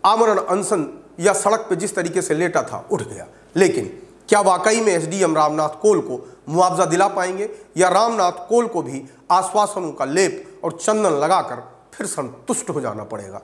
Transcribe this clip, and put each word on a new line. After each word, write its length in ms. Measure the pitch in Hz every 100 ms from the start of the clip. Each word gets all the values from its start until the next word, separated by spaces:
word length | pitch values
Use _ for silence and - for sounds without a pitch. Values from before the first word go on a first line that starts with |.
आमरण 340 | 190 226 226 196
अनशन 640 | - 185 185 202 139 - - -
या 120 | 180
सड़क 340 | 190 202 220 220
पे 60 | 170
जिस 180 | 196
तरीके 280 | - 170 180
से 120 | -
लेटा 280 | 151 175 151
था, 260 | - 104 -
उठ 120 | 202
गया। 240 | - 104 87 - - 165
लेकिन 460 | 185 127 98 - - - -
क्या 120 | 208
वाकई 400 | 190 180 214 226
में 120 | 214
एसडीएम 440 | 170 156 190 175 156
रामनाथ 320 | 151 156 151
कोल 320 | - 214 180
को 360 | - 123 - - -
मुआवजा 360 | 165 180 170
दिला 240 | 175 175 196
पाएंगे 420 | 190 180 190 214 - - 156
या 120 | 180
रामनाथ 440 | 185 233 226 180
कोल 340 | 175 - 233 233
को 160 | 175
भी 220 | 131 135 135 - -
आश्वासनों 600 | 180 190 208 202 196 165
का 120 | 131
लेप 560 | 135 160 185 - - -
और 80 | 165
चंदन 380 | 165 - 214 202
लगाकर 640 | 147 151 185 - 123 117 - _
फिर 140 | - 208
संतुष्ट 640 | - 127 - - 247 -
हो 100 | 147
जाना 240 | 123 107
पड़ेगा? 360 | 104 107 98 98